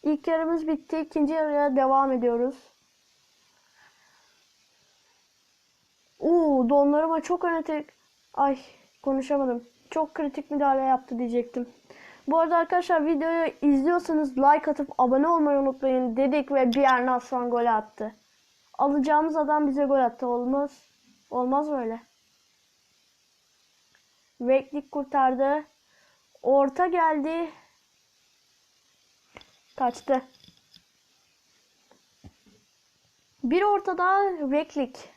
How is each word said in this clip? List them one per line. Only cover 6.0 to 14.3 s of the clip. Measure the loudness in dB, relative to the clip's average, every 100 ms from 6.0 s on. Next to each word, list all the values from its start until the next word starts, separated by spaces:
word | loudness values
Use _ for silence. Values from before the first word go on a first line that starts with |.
| _ _
Oo, | 0 2 4 2 4
Donnarumma | 4 4 2 0 -4
çok | -2 -4
öne | -2 -4
tek-, | -4 -8 -8 _ _ _ _
ay, | -2 -2 -2 -10 -20 _ _
konuşamadım. | -4 -4 -2 -2 -2 -4 -10 _ _
Çok | -6 -6
kritik | -4 -6 -8 -8
müdahale | -2 0 0
yaptı | 0 -2 -2 -8
diyecektim. | -4 -4 -4 -8 -10 _ _ -20 -20 -14 -2
Bu | 0
arada | 2 0
arkadaşlar, | 2 -2 2 0 2
videoyu | 0 0 -2 -2 0
izliyorsanız | 2 2 2 0 0 -2 -2